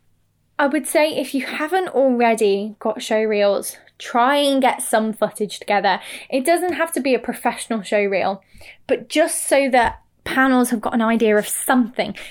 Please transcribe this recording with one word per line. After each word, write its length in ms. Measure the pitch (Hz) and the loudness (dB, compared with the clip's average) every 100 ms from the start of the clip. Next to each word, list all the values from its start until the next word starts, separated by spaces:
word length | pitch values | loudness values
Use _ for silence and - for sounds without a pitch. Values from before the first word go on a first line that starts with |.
| _ _ _ _ _ - | _ _ _ _ _ -2
I 80 | 285 | 0
would 180 | 302 294 | 0 0
say 300 | 330 302 302 | 0 2 0
if 180 | 262 | -4
you 140 | 277 254 | -4 -6
haven't 420 | - 302 370 381 | -6 -2 -2 -2
already 880 | - 269 240 240 226 214 196 214 208 | 0 2 2 2 2 2 0 -4 -6
got 240 | 233 247 | -6 -6
show 200 | - 220 | -2 -2
reels, 560 | 220 208 202 196 - - _ - | 0 2 2 0 -4 -12 _ -18
try 380 | - 247 247 285 | -4 0 2 2
and 260 | 285 269 | 2 2
get 220 | 254 - | 2 0
some 300 | - 226 220 | 0 0 0
footage 460 | 214 208 - 214 - | -2 -4 -4 -8 -6
together. 400 | - 202 196 185 - - - | -2 0 2 0 -4 -16 -4
It 160 | 269 262 | -2 2
doesn't 280 | 339 269 | 2 0
have 180 | 269 330 | -2 -2
to 60 | 330 | -2
be 160 | 269 247 | 0 0
a 40 | |
professional 640 | - - 247 226 - 226 | -2 -4 -4 -4 -6 -6
show 220 | 185 214 | -2 0
reel, 400 | 202 190 - 196 _ - - - - | 0 0 -2 -4 _ -20 -20 -12 -4
but 240 | 247 233 | -4 0
just 380 | 302 320 - - | 0 0 0 0
so 200 | 285 277 | 2 4
that 320 | 247 220 - _ _ | 2 2 -2 _ _
panels 460 | - - 262 254 247 | -6 0 4 4 2
have 120 | 233 | 0
got 120 | - | -2
an 80 | 247 | 0
idea 360 | 220 226 220 214 | 2 2 4 4
of 100 | 208 | 2
something. 680 | - - 254 233 - 202 196 - | -2 0 2 2 -2 -6 -6 -14